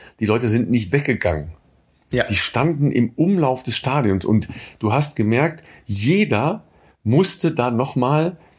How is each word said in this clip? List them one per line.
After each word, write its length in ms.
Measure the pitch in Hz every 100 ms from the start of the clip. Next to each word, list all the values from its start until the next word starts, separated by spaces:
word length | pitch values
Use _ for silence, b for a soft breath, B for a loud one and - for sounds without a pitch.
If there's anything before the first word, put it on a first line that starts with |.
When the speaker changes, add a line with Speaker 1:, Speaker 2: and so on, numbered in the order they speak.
| B _
Speaker 1:
die 60 | 107
Leute 220 | 113 120
sind 240 | 113 107
nicht 200 | 120 95
weggegangen. 600 | 143 143 117 95 78 73 - _ _ _ _ _
Speaker 2:
Ja. 160 | 123 -
Speaker 1:
Die 100 | 98
standen 560 | - 117 151 151 143
im 200 | 123 117 -
Umlauf 480 | 170 190 139 127
des 140 | - 113
Stadions 480 | 127 143 113 95 -
und 220 | 110 - B B B
du 120 | 107
hast 220 | 127 147 -
gemerkt, 480 | 107 120 160 160 B B -
jeder 800 | 101 113 190 185 107 147 214 - b b b
musste 480 | 107 135 185 - 165
da 200 | 160 120
nochmal 640 | 117 139 131 123 151 165 180 B